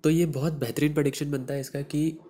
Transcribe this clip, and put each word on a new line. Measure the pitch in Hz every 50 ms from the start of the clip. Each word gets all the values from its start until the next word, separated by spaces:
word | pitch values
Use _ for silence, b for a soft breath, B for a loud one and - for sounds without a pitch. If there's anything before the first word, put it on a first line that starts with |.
| -
तो | 156
ये | 160 165 170
बहुत | 160 135 131 143 165 156
बेहतरीन | 139 127 117 117 - 147 151 147
प्रेडिक्शन | 151 143 139 131 - 151 143
बनता | 143 131 127 135 139
है | 139
इसका | 131 - - 139 143
कि | - - 151 156 160 160 - -